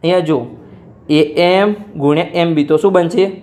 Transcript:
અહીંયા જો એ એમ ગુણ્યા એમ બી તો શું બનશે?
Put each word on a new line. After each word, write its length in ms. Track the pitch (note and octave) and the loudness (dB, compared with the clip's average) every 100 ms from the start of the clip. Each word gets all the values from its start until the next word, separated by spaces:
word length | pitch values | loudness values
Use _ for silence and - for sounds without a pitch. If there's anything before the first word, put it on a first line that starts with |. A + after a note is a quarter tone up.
અહીંયા 240 | E3 F3+ D#3+ | 0 0 0
જો 100 | D3 A#2 - - - - - - | -2 -4 -16 -20 -20 -20 -20 -2
એ 140 | D3+ D3+ - F3 | 2 2 2 2
એમ 280 | F#3 G#3 G#3 - - | 2 0 -4 -10 -4
ગુણ્યા 380 | C#3+ D3+ E3 | 0 0 -2
એમ 200 | F3 E3+ | -2 -2
બી 120 | D#3 C#3+ | 0 0
તો 80 | D#3 | 2
શું 160 | G3 | 2
બનશે? 320 | F#3 E3+ F3 F#3+ F#3+ | 2 0 0 -2 -4